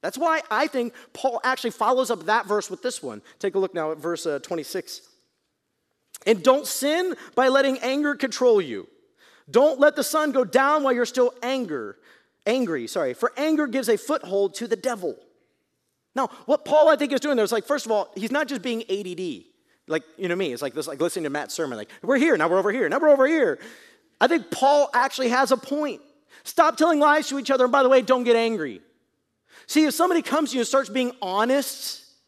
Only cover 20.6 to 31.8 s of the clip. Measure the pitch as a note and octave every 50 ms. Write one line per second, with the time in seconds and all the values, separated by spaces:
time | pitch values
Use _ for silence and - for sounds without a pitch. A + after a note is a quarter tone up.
20.6 | - C#3 - D3 C#3+ C#3+ D3+ C3+ D#3 E3+ - G3 E3 D3+ C#3 D3 C#3+ - - -
21.6 | E3 C#3 B2 G#2+ G#2 _ - - - F#3 C4+ C4+ C4 E4 C#4+ F3+ D3+ F3 - F#3+
22.6 | F#3 G#3 G3+ C4 A3+ D#3 D#3 C#4 - D4+ D4 C#4 C4 C#4 E4 D#4+ C4+ F#3 C#3 -
23.6 | - - - - - - _ _ _ _ _ _ - B3+ E4 E4 A3+ - - -
24.6 | - C#4 D4 D4 C#4+ - - B3 B3 C4+ - - C4 A#3+ A#3 B3+ C4+ B3+ C4 A#3+
25.6 | - - C#4 D4 D4+ D4 G#3+ - - _ _ _ _ _ _ - _ - - -
26.6 | E4 D4+ D#4+ - D4+ E4+ E4 D4 C#4+ D4+ D4 D#4 D#4 - C4+ C#4 B3 - C4+ C4
27.6 | B3+ B3+ A#3 C#4 C4+ B3+ C4 C4 B3 F#3+ B3+ B3+ B3 A#3+ A#3 A3+ A3+ A3+ A3+ G#3
28.6 | D#3 C#3 G#2+ F2+ _ _ _ _ _ _ _ _ _ _ _ _ _ _ _ -
29.6 | - _ - D4 D#4 D4+ B3 - E4 F4+ F4+ E4+ - - B3+ D4+ D#4+ B3+ A#3+ C4
30.6 | A#3 - - C4+ C4+ F#3+ G#3 C4 B3+ A#3+ A#3+ - - F#3 F#3 G3 G#3+ A#3+ C4 C#4+
31.6 | C4+ - - -